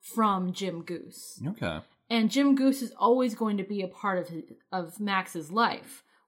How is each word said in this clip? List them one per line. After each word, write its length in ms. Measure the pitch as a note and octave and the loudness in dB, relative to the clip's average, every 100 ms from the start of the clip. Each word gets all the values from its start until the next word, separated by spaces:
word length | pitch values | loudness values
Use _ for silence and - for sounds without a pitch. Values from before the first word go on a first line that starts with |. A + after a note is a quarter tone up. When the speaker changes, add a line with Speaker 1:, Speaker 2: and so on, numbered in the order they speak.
Speaker 1:
from 520 | - A#3 A3 F#3+ F3+ | -8 0 2 2 0
Jim 300 | F3+ F#3+ E3+ | -2 -4 -4
Goose. 580 | E3 E3+ - - - - C3 | -8 -10 -10 -16 -16 -8 -8
Speaker 2:
Okay. 340 | A3 F#2+ D#2 - _ - | -4 -4 -4 -10 _ -4
Speaker 1:
And 220 | A3+ A3 | 2 2
Jim 240 | C4+ C#4 | 4 4
Goose 280 | C4+ C4+ C4+ | 6 4 2
is 100 | A#3 - | -2 2
always 360 | B3 B3+ B3+ | 4 6 4
going 220 | G#3+ A3 G3+ | 0 -2 0
to 40 | |
be 180 | F#3+ G3+ | -2 -4
a 60 | F#3 | -6
part 300 | - G#3 F#3 | -4 -2 -2
of 100 | E3+ | -2
his, 160 | E3 - - - | -8 -12 -18 -8
of 260 | F#3 E3 G#3 | -6 -6 -6
Max's 540 | G#3 F#3+ F#3 E3+ D3+ | -2 0 -2 -6 -4
life, 500 | G3+ A3+ - - - _ _ | 2 2 0 -10 -20 _ _